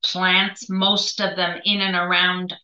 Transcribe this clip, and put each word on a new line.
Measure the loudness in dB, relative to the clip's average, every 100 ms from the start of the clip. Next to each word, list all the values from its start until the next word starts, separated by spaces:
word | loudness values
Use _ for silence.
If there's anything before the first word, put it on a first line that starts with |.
plants, | -6 0 2 2 2 -4 -6
most | 0 2 2 0 -2
of | -2 0
them | -2 -2
in | -2 0
and | 0 0
around | 2 2 2 0 -4 -8